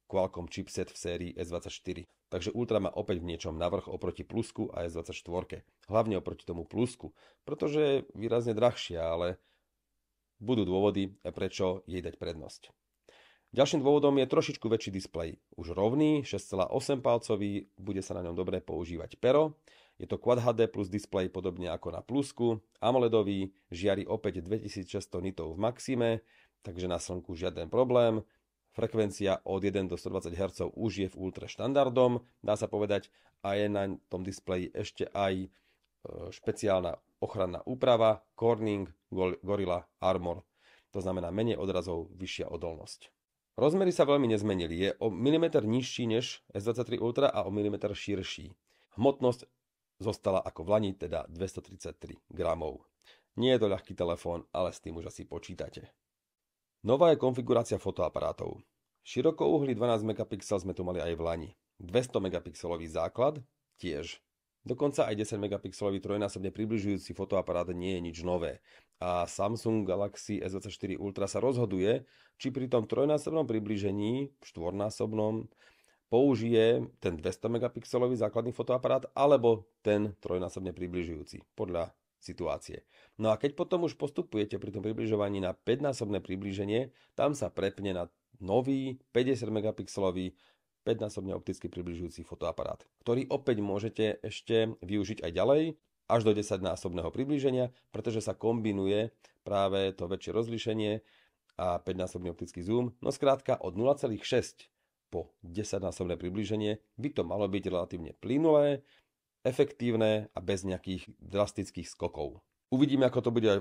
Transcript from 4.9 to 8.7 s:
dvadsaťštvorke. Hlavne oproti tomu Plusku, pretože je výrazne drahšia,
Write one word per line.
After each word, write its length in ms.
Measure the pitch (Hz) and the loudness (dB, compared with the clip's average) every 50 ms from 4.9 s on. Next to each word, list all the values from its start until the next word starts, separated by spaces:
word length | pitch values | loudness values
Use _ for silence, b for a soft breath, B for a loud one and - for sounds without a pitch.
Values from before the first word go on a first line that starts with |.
| 82 | -6
dvadsaťštvorke. 920 | 82 82 - 87 - - 87 87 90 85 - 80 76 - _ _ _ _ - | -8 -8 -8 -10 -12 -8 -6 -6 -6 -6 -6 -10 -14 -14 _ _ _ _ 0
Hlavne 320 | 104 113 110 110 101 87 | 2 2 2 2 0 -2
oproti 260 | - 87 82 - - | -4 -6 -10 -10 -8
tomu 160 | - 85 85 82 | -8 -8 -8 -8
Plusku, 480 | - - 107 123 - - - - - - b b b b b | -6 -2 -2 -2 -2 -4 -8 -16 -16 -16 b b b b b
pretože 400 | b - 147 - 160 151 147 151 | b -10 -6 -2 -2 0 2 2
je 140 | 151 143 139 131 - - - | 2 4 2 2 0 -4 -8
výrazne 400 | 95 110 113 113 120 117 120 107 | -6 -2 0 0 0 0 0 2
drahšia, 460 | 107 120 120 | 4 4 2